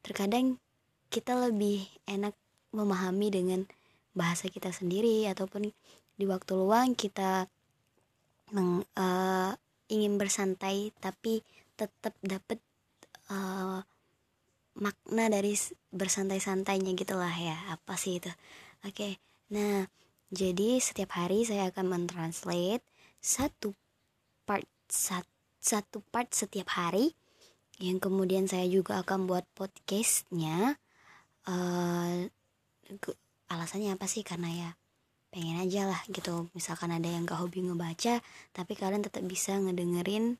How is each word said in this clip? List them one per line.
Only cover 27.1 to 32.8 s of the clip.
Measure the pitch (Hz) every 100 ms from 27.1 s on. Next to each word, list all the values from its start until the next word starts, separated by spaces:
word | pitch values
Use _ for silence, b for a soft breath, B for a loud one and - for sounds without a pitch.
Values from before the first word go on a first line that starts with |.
| - b b b b _ -
yang | 180 185
kemudian | 190 190 185 190 190
saya | 185 180
juga | 190 180 202
akan | 180 190 185
buat | 180 180 -
podcastnya. | 190 - - 196 233 - - 175 160 165 233 294 B B B B B _ -
Eh, | 180 180 175 175 175 175 175 180 _ _ _ _ _